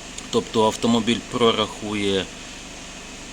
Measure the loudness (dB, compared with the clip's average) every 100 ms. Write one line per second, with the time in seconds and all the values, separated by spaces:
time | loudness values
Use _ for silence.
0 | -14 -12 -2 0 2 4 4 4 4 4
1 | 4 0 -2 4 4 4 0 -2 -4 0
2 | 2 2 0 -8 -14 -14 -14 -14 -14 -14
3 | -14 -14 -14